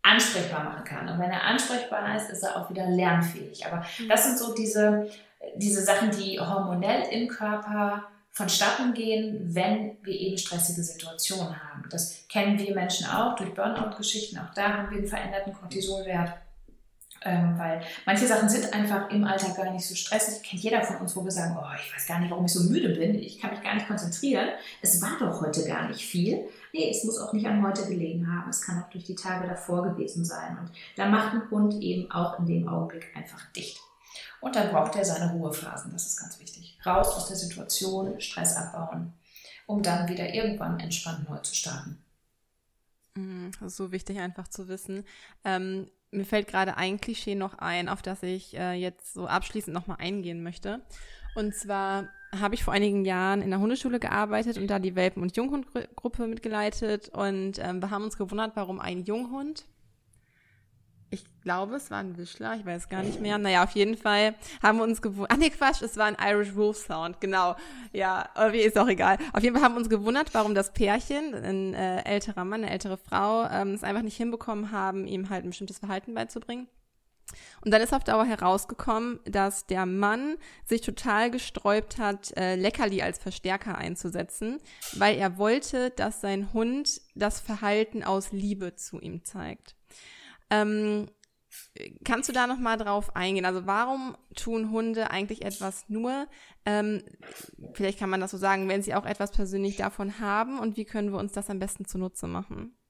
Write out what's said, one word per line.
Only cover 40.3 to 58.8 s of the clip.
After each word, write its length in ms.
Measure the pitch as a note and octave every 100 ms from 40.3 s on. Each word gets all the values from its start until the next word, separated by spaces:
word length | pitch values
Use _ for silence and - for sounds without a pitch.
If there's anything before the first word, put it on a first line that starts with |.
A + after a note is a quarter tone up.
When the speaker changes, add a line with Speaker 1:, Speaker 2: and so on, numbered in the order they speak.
Speaker 1:
irgendwann 460 | A3 G#3+ G#3 E3+ E3+
entspannt 480 | E3 - E3 D#3+ D3
neu 80 | D3+
zu 160 | -
starten. 480 | - - C3+ C#3 D#3 _ _ _ _ _ _ _ _ _ _ _
Speaker 3:
Mm, 360 | G3 F#3+ F#3 F3+ -
das 100 | F#3
ist 60 | -
so 160 | F#3
wichtig, 260 | F#3 - G3
einfach 300 | F3+ F3+ F3
zu 180 | - F#3
wissen. 380 | F#3+ - G3 G3+ - - -
Ähm, 420 | G3 F#3 F#3+ F#3+ F#3+ _ _
mir 140 | F#3+
fällt 240 | G3 G#3+ G3+
gerade 280 | F#3+ F#3+ -
ein 240 | F#3 G3+
Klischee 360 | - A3+ - G3
noch 180 | F#3+
ein, 340 | - E3+ F3 F3+
auf 140 | F#3+
das 220 | - F#3+
ich, 320 | F3+ F#3 - -
äh, 160 | F3+
jetzt 420 | F3+ F3+ F3+ -
so 140 | - F3
abschließend 440 | - - G#3+ F#3+
nochmal 260 | G#3 F3+ F#3
eingehen 420 | F3 G3+ F3 E3+
möchte. 420 | E3+ E3+ G3+ A3+ - - - - - A3
Und 180 | G#3+
zwar 540 | G3+ G3 G3 F#3+ G3 G3 - - F#3+
habe 140 | G3+
ich 100 | A3+
vor 80 | -
einigen 320 | G3 G#3 G3+
Jahren 380 | F#3+ F#3 F#3+ G3+
in 80 | G3
der 100 | F#3+
Hundeschule 400 | G#3 C4 C4 A#3+
gearbeitet 580 | - G3+ G#3 G#3+ A3+ G#3
und 100 | G3
da 100 | G3+
die 160 | F#3+
Welpen- 280 | F#3 F#3 F#3
und 140 | F3+ G3
Junghundgruppe 880 | C4 C#4+ C4 A#3+ - - A#3+ - A3+
mitgeleitet. 840 | A3+ A3+ G#3+ G#3 - A3 G#3 -
Und, 480 | - G3 G3 F#3+ G3
ähm, 220 | F#3 F3+
wir 100 | G3
haben 140 | G3+
uns 120 | G#3+ -
gewundert, 360 | F#3+ G3+ A3
warum 260 | G#3+ F#3+ F#3+